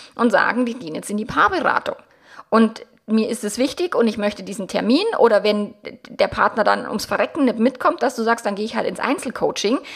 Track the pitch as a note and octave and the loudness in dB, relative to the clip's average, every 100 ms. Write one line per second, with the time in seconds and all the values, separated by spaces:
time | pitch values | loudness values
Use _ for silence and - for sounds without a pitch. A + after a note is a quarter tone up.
0 | - - A#3 F#3+ - A3+ A#3+ B3 D#3+ D#3+ | -12 -2 2 4 2 0 -2 -4 -8 -10
1 | F#3+ G#3 A#3 - G#4 F#4 F3+ - - - | -6 -6 -2 2 2 4 0 0 -2 -8
2 | - _ _ - - A3 A3 - - _ | -12 _ _ -20 0 4 4 0 -18 _
3 | - A3 A3 A3+ G#3 A3+ C#4+ - F4+ - | -2 0 0 -2 -4 -2 -2 -2 -2 2
4 | A#3 G#3+ G#3 G#3 F#3 - F#3 - G#3 C#4 | 0 2 -2 -4 -10 -10 -4 0 2 2
5 | A4 - A#3 G3+ G#3 G#3 G#3 - - - | 2 4 4 4 2 0 -2 -8 -16 -16
6 | - - G3 - G3+ - G3+ G3+ - G3+ | -8 0 0 2 0 2 2 2 -2 -6
7 | - G3+ - - C4 A3+ A#3+ - F4+ E4+ | -2 -2 -2 2 0 2 0 2 0 0
8 | A#3+ - A3+ A3 G#3 G3+ A3 A3+ - F#3 | -2 0 0 0 0 -4 -4 -2 -4 -2
9 | - F#3 F3+ - D3+ - G3+ C#4 - | -2 -2 -4 -2 -2 0 0 0 -4